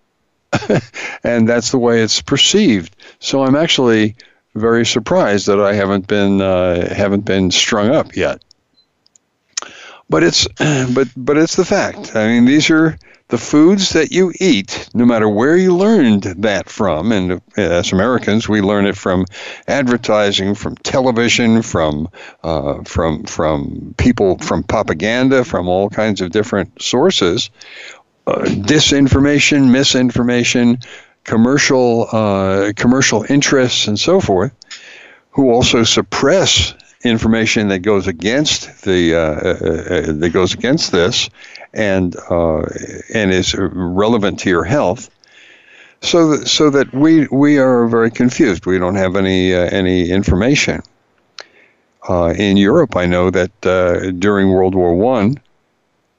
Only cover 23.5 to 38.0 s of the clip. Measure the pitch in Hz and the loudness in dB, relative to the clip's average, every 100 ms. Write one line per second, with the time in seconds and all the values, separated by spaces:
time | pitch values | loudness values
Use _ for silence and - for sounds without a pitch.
23.5 | 76 71 - - - 131 - 101 90 - | -2 -6 -10 -12 -2 0 2 0 0 -4
24.5 | 92 85 113 98 82 101 120 131 131 117 | -6 -2 -4 -2 -4 -2 0 2 2 0
25.5 | 92 90 90 101 - 110 95 90 107 104 | -4 -2 -2 -2 -2 -2 -2 -2 -2 -2
26.5 | 104 90 - - 123 170 190 90 101 - | -2 -4 -8 -4 0 0 2 0 0 -6
27.5 | - - - - - _ _ - - - | -12 -20 -20 -20 -20 _ _ -6 -4 -2
28.5 | - 101 151 - 139 139 139 143 147 139 | -4 0 0 2 2 2 2 2 2 2
29.5 | 147 135 127 139 131 127 120 120 123 120 | 2 4 4 2 0 0 0 0 0 0
30.5 | 127 120 123 - - - _ - 117 117 | 0 2 0 -4 -20 -20 _ -4 0 2
31.5 | 143 - 131 123 117 104 113 107 98 95 | 2 2 2 2 0 0 -2 0 0 0
32.5 | 98 101 104 123 131 135 110 - 139 139 | 0 -2 0 2 2 2 -2 0 0 2
33.5 | 139 127 - - 104 - 165 95 95 107 | 2 2 0 -2 -2 2 2 2 0 -2
34.5 | - _ - - - - - _ - 135 | -6 _ -20 -20 -20 -20 -20 _ 0 2
35.5 | 117 - 127 113 - 95 - 135 190 131 | 2 2 2 2 0 -2 -2 2 2 2
36.5 | - - - _ _ 123 113 113 113 110 | 0 -2 -8 _ _ -2 0 2 0 0
37.5 | 120 104 95 90 101 | 0 0 0 0 0